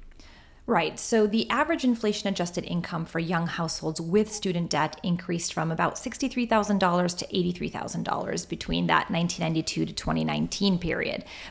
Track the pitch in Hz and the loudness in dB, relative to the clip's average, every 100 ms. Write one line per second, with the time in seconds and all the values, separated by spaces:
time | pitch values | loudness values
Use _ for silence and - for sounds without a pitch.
0 | - - - - - - - 185 156 - | -18 -20 -20 -20 -20 -8 0 2 2 0
1 | - 226 214 226 - 233 302 330 254 233 | 4 4 6 4 2 2 2 2 2 2
2 | 208 202 196 185 175 175 - 170 - 165 | 2 0 0 0 -2 -2 -2 -2 -2 -4
3 | 165 165 170 170 170 - 160 - 156 160 | -4 -2 0 0 0 -2 -4 -2 -4 -4
4 | 165 208 214 - 190 175 170 147 151 - | 2 2 2 0 0 -2 0 0 0 -2
5 | 175 175 - 170 - - 160 165 170 - | -2 0 0 -4 -2 -2 -2 0 0 -2
6 | 247 - 254 247 233 220 202 196 185 180 | -6 -4 -2 0 2 2 4 4 4 4
7 | 180 175 - 190 175 175 156 - 165 170 | 2 0 -2 0 0 -2 -4 -6 -6 -4
8 | 170 - 180 175 - 165 - 175 170 160 | -2 -2 -2 -4 -4 -8 -4 0 4 4
9 | - 170 170 - 165 160 156 165 165 - | 2 0 -2 0 -2 0 0 -2 -2 -2
10 | 156 160 156 151 - - 196 175 175 - | -2 0 0 0 -2 0 2 2 0 -2
11 | - - - - - | -2 -4 -8 -14 -6